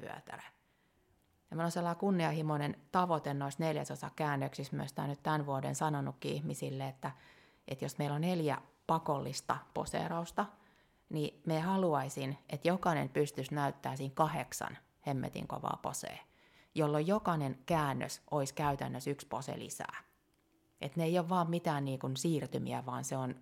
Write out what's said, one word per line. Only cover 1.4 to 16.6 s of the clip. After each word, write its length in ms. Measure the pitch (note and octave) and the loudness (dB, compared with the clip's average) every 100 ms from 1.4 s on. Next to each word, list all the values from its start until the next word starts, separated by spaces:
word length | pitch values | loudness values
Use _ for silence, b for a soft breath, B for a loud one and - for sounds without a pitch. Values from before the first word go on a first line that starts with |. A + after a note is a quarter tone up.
| - | -8
Ja 60 | D#3+ | 0
meillä 80 | |
on 60 | E3+ | 0
sellainen 300 | F3 E3+ E3+ | 2 0 2
kunnianhimoinen 760 | G3+ F3+ D#3+ D#3+ D#3 D3+ D3 - - | 4 4 4 2 2 2 0 -4 0
tavoite 420 | F#3 F3+ D#3 D3 | 2 4 2 0
noissa 300 | C#3 C#3 - | -2 -2 0
neljäsosakäännöksissä, 1120 | D#3+ D3 C#3 C3+ C#3+ - D3+ C#3 C#3 - C#3+ D3 | 0 0 -2 -6 -6 -2 0 0 -2 -4 -6 -4
myös 160 | C#3+ | -4
tää 140 | - C#3+ | -4 -4
nyt 160 | C#3+ | -2
tän 240 | D#3 D3+ C#3+ | 0 2 2
vuoden 280 | C3+ C#3 | 0 0
sanonutkin 580 | C3+ D#3 D3 C#3 C3+ C#3 | 0 0 0 -2 -4 -4
ihmisille, 560 | D3 D3 C#3 C#3 C3+ C3+ | -2 -2 -4 -4 -4 -6
että, 220 | - C3+ - b b b b b | -6 -10 -10 b b b b b
että 160 | C3+ | -6
jos 140 | C#3 - | -4 -2
meillä 160 | C#3+ | 0
on 60 | D3 | 2
neljä 380 | E3+ F3 D3+ C3 - _ - | 2 2 2 0 -4 _ 0
pakollista 720 | E3 D#3+ C#3 C3+ C#3 - C3 - | 0 2 -2 -2 -4 -2 -2 -2
poseerausta, 720 | D#3 D#3+ - E3 E3 E3+ - G3+ b b b b b b | -4 -2 0 0 -2 -2 -2 -2 b b b b b b
niin 320 | D#3 D3 - E3 | -2 -2 -2 0
me 140 | D#3 | 0
haluaisin, 800 | F3 F#3+ F3+ C#3+ C3+ C#3+ C3+ C#3 - | 2 2 4 2 0 -4 -4 -6 -8
että 180 | D3 E3+ | 0 2
jokainen 400 | F#3 F3+ D3 C3+ | 4 4 2 2
pystyisi 460 | D3 D3 - C3+ | 2 2 0 -2
näyttää 420 | D3 C#3 - C3 C3+ | 2 0 0 -4 -4
siinä 180 | C3+ | -2
kahdeksan 640 | C3+ D#3 D3+ B2+ - - - _ _ D3 | 2 4 2 -4 -6 -6 -8 _ _ -2
hemmetin 400 | C3+ - - - | 0 -2 -4 -4
kovaa 300 | C#3+ - - | -2 -2 -2
posea, 360 | - - - - - b b b | -4 -6 -8 -10 -16 b b b